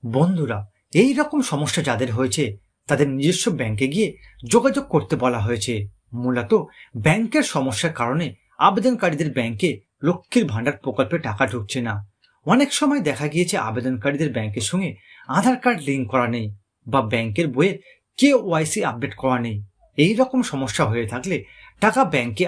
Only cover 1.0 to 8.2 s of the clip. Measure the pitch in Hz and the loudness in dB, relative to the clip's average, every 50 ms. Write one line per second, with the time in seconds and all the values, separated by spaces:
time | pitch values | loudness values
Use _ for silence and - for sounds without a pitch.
1 | 220 269 277 254 294 294 - 302 254 - - 139 147 151 - - 156 147 120 110 | 4 6 4 2 0 0 0 0 0 0 0 -2 -2 -2 -2 -2 0 0 0 0
2 | 131 123 110 117 131 127 104 - 147 113 101 - _ _ _ _ _ - 151 127 | 0 -2 0 0 0 0 0 0 -2 -2 -4 -8 _ _ _ _ _ -2 2 2
3 | 147 139 135 135 139 160 180 - - 240 180 123 123 113 107 104 135 131 143 196 | 2 2 2 0 2 2 2 2 0 -2 -2 -2 -2 -2 0 0 0 0 2 0
4 | 220 165 - - - - _ - - 117 120 233 - 269 269 277 269 - - 156 | 0 0 -2 -10 -20 -20 _ -18 -6 2 4 4 4 4 0 0 -4 0 0 0
5 | - - 165 113 123 127 123 117 101 113 120 113 101 - 120 107 104 101 - _ | 0 0 -2 0 2 0 2 2 0 0 -2 -2 -2 -4 -4 -4 -4 -8 -12 _
6 | _ _ - 117 123 127 127 120 117 101 220 208 151 - - - - _ _ 117 | _ _ -10 -6 -2 -2 -2 -2 0 2 2 2 2 -2 -14 -20 -20 _ _ 0
7 | 104 156 165 214 233 214 - 302 277 - - 151 131 131 117 - - 165 165 - | 2 2 2 2 0 0 2 0 0 2 0 -2 -2 -2 -2 -2 -2 -4 -2 -2
8 | 123 117 131 160 | -2 0 0 -2